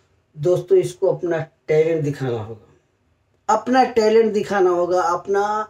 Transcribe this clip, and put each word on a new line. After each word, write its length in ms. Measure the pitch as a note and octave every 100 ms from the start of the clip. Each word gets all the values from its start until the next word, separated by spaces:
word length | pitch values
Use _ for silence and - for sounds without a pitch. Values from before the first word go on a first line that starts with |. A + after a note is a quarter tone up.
| _ _ _ D3+
दोस्तों, 420 | E3 F3+ F3+ F#3+
इसको 340 | - - F#3
अपना 280 | D#3+ F3 E3 D3+ _ -
टैलेंट 380 | D#3 D#3+ D#3+
दिखाना 340 | D3 C#3 B2+ A#2
होगा, 360 | G#2+ G#2+ - _ _ _ _ _ _ _ -
अपना 360 | A3 A#3 C4
टैलेंट 480 | A#3+ - G#3+ A3+ A3
दिखाना 380 | G3+ - G3 F#3
होगा, 320 | F3 F3 F3+
अपना 600 | E3 F3 G3 G3 G#3 G#3+ G#3+